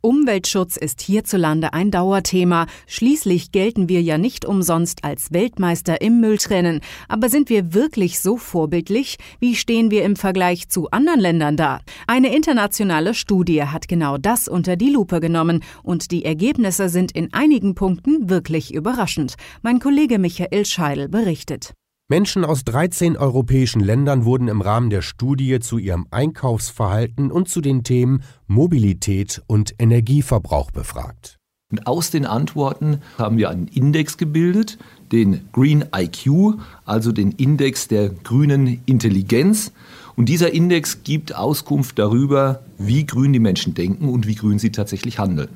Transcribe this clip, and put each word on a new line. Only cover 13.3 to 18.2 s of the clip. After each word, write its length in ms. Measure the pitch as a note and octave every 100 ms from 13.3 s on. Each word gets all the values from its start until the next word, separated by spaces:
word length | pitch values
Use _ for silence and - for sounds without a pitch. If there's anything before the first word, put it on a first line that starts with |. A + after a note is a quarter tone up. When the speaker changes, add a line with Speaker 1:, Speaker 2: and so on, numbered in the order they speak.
| G3 F3 D#3
Speaker 1:
hat 240 | C#3+ D#3+ -
genau 300 | F3 D3 C#3
das 320 | G3 A#3+ -
unter 260 | F3+ F3+ F3
die 140 | B3
Lupe 320 | C#4+ F#3+ F3
genommen. 420 | D#3+ E3 E3 E3+ - -
Und 280 | - F3 -
die 140 | F3 -
Ergebnisse 640 | D#3 G#3+ D4 G#3 F3 F#3+
sind 240 | F3 F3+
in 180 | - E3+
einigen 420 | - D4+ C#4 G3
Punkten 560 | F3+ F#3+ E3+ - D#4